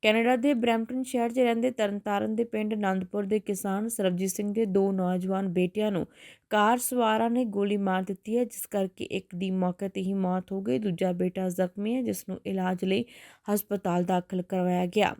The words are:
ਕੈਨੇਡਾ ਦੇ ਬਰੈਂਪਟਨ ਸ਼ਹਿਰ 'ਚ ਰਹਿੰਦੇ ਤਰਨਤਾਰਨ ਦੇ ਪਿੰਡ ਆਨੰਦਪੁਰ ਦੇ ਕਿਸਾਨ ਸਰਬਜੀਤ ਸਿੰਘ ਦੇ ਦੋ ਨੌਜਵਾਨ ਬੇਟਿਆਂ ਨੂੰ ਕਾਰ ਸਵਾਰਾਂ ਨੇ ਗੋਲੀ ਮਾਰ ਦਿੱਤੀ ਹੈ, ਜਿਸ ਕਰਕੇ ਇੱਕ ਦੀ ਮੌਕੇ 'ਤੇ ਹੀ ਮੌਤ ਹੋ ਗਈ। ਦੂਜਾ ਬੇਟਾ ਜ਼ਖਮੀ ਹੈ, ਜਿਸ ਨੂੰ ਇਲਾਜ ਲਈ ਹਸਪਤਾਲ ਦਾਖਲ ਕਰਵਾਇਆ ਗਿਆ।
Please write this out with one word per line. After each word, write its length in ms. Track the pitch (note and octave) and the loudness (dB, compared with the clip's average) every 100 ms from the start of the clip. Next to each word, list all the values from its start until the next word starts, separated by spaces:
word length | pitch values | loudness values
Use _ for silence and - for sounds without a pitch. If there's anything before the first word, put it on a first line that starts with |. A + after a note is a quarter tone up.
ਕੈਨੇਡਾ 320 | A3 A3 A#3 B3+ | 4 4 4 4
ਦੇ 180 | C4+ | 4
ਬਰੈਂਪਟਨ 500 | C4 A#3 A3+ A3+ B3+ | 2 2 2 0 -4
ਸ਼ਹਿਰ 260 | C4 B3 A#3 | -2 -2 0
'ਚ 100 | A#3+ | 2
ਰਹਿੰਦੇ 320 | B3 A#3 B3 | 2 4 0
ਤਰਨਤਾਰਨ 640 | B3 G#3 G3+ G#3 G3+ G#3+ A3 | 0 -2 -2 -2 -2 0 -2
ਦੇ 80 | |
ਪਿੰਡ 300 | A#3 G#3+ G#3+ | -2 -2 -2
ਆਨੰਦਪੁਰ 500 | G#3+ G#3 F#3+ F#3 G#3 | 0 0 0 -2 -4
ਦੇ 160 | G3 G#3+ | 0 -2
ਕਿਸਾਨ 480 | G3 G3 G3+ G3 A3+ | -2 -4 -2 -2 -2
ਸਰਬਜੀਤ 420 | A3 F#3+ F3+ F#3+ | 0 0 0 -2
ਸਿੰਘ 240 | - G#3 | -2 -4
ਦੇ 120 | G3+ A3 | 0 0
ਦੋ 260 | F#3+ G3 | 2 2
ਨੌਜਵਾਨ 560 | F#3+ F3+ F3+ F#3 F#3+ F#3+ | 2 0 0 0 -2 0
ਬੇਟਿਆਂ 440 | F3 F3+ G#3+ G#3+ | 0 0 0 -2
ਨੂੰ 140 | F#3+ - - - - _ | -2 -4 -10 -20 -20 _
ਕਾਰ 280 | G#3+ G#3 B3 | 2 4 4
ਸਵਾਰਾਂ 520 | - B3 A3+ A3 A3+ | 0 2 2 2 2
ਨੇ 160 | A#3 B3 | 2 0
ਗੋਲੀ 320 | G3+ G3+ G#3 | 0 0 0
ਮਾਰ 260 | G3 F#3 | 0 0
ਦਿੱਤੀ 340 | F#3+ F#3+ - A3+ | -2 -6 -2 -2
ਹੈ, 60 | |
ਜਿਸ 220 | A#3+ - - | -2 -4 -6
ਕਰਕੇ 380 | G3+ F#3+ - | -2 -2 -4
ਇੱਕ 320 | - G3 - F3 | -6 -6 -6 -6
ਦੀ 160 | F#3+ | -2
ਮੌਕੇ 340 | F#3 F3+ F3+ G3 | 0 0 -2 -6
'ਤੇ 160 | G3 | -4
ਹੀ 120 | F#3+ | -2
ਮੌਤ 380 | G3 F#3 F#3 F#3 | 0 0 0 -2
ਹੋ 100 | G3 | -6
ਗਈ। 180 | G3 B3+ | -2 0
ਦੂਜਾ 320 | G#3+ E3+ F#3 | 0 0 0
ਬੇਟਾ 380 | F3+ F#3 F#3 F#3 | 0 -2 0 -4
ਜ਼ਖਮੀ 460 | F3+ F#3 F#3+ G#3 B3 | 0 -2 -2 -4 -2
ਹੈ, 60 | |
ਜਿਸ 240 | A#3 G3 - | -2 -4 -6
ਨੂੰ 100 | F#3+ - | -10 -4
ਇਲਾਜ 400 | F#3+ F#3 F#3 F#3+ | -2 0 0 0
ਲਈ 200 | G3 A#3+ - - - - | 0 -2 -10 -20 -16 -2
ਹਸਪਤਾਲ 500 | G#3 - G3+ F#3+ F3 | -2 0 -4 0 0
ਦਾਖਲ 380 | F3+ F#3 F3+ F#3 | 2 0 0 -6
ਕਰਵਾਇਆ 440 | F3+ F#3+ F3+ F3+ F3+ | -2 0 2 2 0
ਗਿਆ। 300 | F#3+ G3+ - | 2 2 0